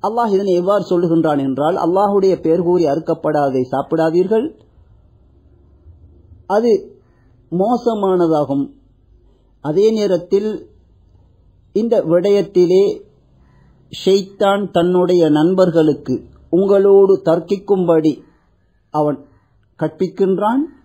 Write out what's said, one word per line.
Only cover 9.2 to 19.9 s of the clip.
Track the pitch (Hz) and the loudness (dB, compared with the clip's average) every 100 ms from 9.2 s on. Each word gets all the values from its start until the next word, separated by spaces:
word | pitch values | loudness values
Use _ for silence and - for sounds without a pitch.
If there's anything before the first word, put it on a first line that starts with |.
| _ _ _ _ | _ _ _ _
அதே | 143 156 214 | -6 0 0
நேரத்தில் | 220 208 180 170 196 214 208 - _ _ _ _ _ _ _ _ _ _ | 0 -2 -2 0 -2 -2 -8 -14 _ _ _ _ _ _ _ _ _ _
இந்த | - 233 220 | -4 0 0
விடயத்திலே | 156 170 185 202 - - 175 185 202 - - _ _ _ _ _ _ _ _ | 2 0 2 0 0 2 2 4 2 -2 -14 _ _ _ _ _ _ _ _
ஷைத்தான் | - - 196 190 - 202 202 202 | -6 0 0 0 -4 -2 0 -2
தன்னுடைய | 175 175 180 180 180 160 | -2 0 0 2 2 2
நண்பர்களுக்கு | 151 160 185 185 165 156 143 - 127 - - _ | 2 2 2 2 2 0 0 -4 -8 -8 -20 _
உங்களோடு | 165 196 196 196 196 196 190 | -2 2 2 6 6 6 2
தர்க்கிக்கும்படி | 175 170 165 202 190 196 175 160 156 139 - _ _ _ _ _ _ | 2 -2 -2 -6 -2 -2 2 2 2 -4 -10 _ _ _ _ _ _
அவன் | 151 147 131 - _ _ _ _ _ | -4 -4 -4 -12 _ _ _ _ _
கற்பிக்கின்றான். | 156 | -8